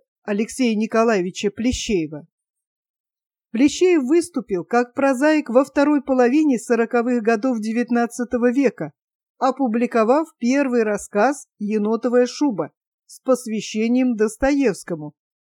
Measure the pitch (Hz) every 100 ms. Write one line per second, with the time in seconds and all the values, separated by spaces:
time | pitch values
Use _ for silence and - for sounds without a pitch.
0 | - _ - 208 233 - 240 214 226 226
1 | 233 208 180 - 202 - 233 240 - 190
2 | 156 151 170 _ _ _ _ _ _ _
3 | _ _ _ _ _ 220 294 - 370 339
4 | 247 339 330 269 - 180 165 240 240 -
5 | 277 247 302 311 - 226 277 - 285 294
6 | 262 262 240 294 311 240 - 226 226 240
7 | 233 247 214 226 262 233 220 226 240 240
8 | 233 - 240 247 240 240 254 - 151 -
9 | _ _ _ - 254 254 262 226 240 233
10 | 220 285 311 _ 233 277 277 240 214 208
11 | - 202 240 285 - - 208 214 208 226
12 | 254 247 247 - 294 185 143 _ _ _
13 | _ - - 247 220 214 - 214 226 247
14 | 254 214 220 - 269 285 254 170 - 165
15 | 151 - _ _